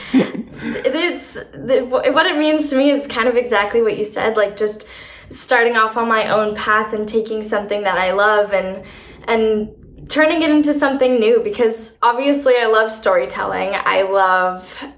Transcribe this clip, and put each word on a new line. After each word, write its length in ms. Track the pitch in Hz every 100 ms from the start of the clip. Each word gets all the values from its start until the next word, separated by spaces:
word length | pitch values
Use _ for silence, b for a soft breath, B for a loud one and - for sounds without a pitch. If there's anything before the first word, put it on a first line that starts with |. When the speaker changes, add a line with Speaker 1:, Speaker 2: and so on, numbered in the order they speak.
| -
Speaker 1:
<laughs> 80 |
Speaker 2:
it's, 1200 | 262 - - - - 233 - 262 302 349 - -
the, 520 | - - - 226 262 247
what 360 | 254 262 285 359
it 120 | 302
means 320 | 302 311 294
to 80 | 262
me 120 | 285
is 180 | 277 -
kind 200 | 247 233
of 80 | 240
exactly 460 | 240 208 208 233
what 160 | 226 175
you 60 |
said, 340 | 208 190 214 214
like, 180 | 208 208
just 320 | 214 214 - B B B B
starting 460 | - - 247 233 226
off 200 | 220 233
on 120 | 233
my 220 | 220 -
own 260 | 208 214 208
path 380 | 220 214 214
and 140 | 214 214
taking 360 | 226 220 214
something 400 | 214 208 202 208
that 140 | 196 185
I 160 | 185
love 400 | 190 214 208 202
and, 300 | 196 190 190 B B B B -
and 420 | 226 220 214 214 - - - -
turning 320 | 285 311 330
it 80 | 311
into 240 | 302 294
something 460 | 285 277 269 254 247
new, 220 | 214 233
because 560 | 208 208 226 220 - -
obviously 520 | 233 240 277 277 269 247
I 100 | 226
love 240 | 220 220
storytelling, 840 | 220 202 185 175 - 202 185 190
I 300 | 202 - 190
love 800 | 190 196 190 185 185 185 - - 277